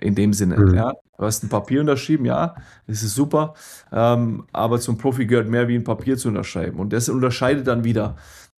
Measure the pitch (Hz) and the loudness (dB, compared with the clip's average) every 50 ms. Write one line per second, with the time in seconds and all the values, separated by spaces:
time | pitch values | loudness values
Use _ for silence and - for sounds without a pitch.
0 | - - 98 98 104 104 202 - 101 90 80 - 101 95 90 101 113 127 - - | -2 0 2 2 2 2 2 2 2 2 4 6 6 6 6 4 2 0 -4 -6
1 | _ _ _ - 98 107 107 - - 104 123 104 - - 127 143 151 147 139 131 | _ _ _ -4 -4 -2 -2 -4 -4 -2 -2 -2 0 0 0 2 2 2 2 0
2 | - - 156 147 120 120 123 151 165 170 - - - - - - _ - 110 107 | 0 0 0 0 0 0 0 0 -2 -2 -4 -12 -20 -20 -20 -20 _ -8 -6 -4
3 | 113 107 - 127 147 147 156 151 156 156 156 - - - - - - _ - 107 | -4 -4 -2 -2 0 0 2 0 0 -2 -6 -14 -20 -20 -20 -20 -16 _ 0 2
4 | 117 120 120 117 117 113 107 - - - - - 110 117 120 120 123 131 113 107 | 2 4 4 2 0 -2 -4 -6 -10 -8 -4 -2 0 0 0 -2 0 -4 -4 -2
5 | - 135 127 131 120 104 123 120 110 110 117 120 120 117 120 120 113 127 107 - | -2 -2 0 0 0 2 2 2 2 2 0 0 2 2 0 -2 -2 -4 -6 -4
6 | - 135 131 123 - 120 104 98 101 - - 87 82 87 87 78 95 101 104 120 | -2 -2 -2 -2 -2 -2 -2 -2 -6 -6 -6 -6 -6 -4 -6 -6 -6 -4 -2 -2
7 | 117 - 113 131 127 127 123 - 127 131 147 143 127 127 120 120 113 117 104 107 | -2 -2 -2 0 0 0 0 0 0 0 0 0 0 -2 -2 0 0 0 0 0
8 | 104 - - - - - - - - _ _ | -2 -4 -6 -10 -16 -20 -20 -20 -20 _ _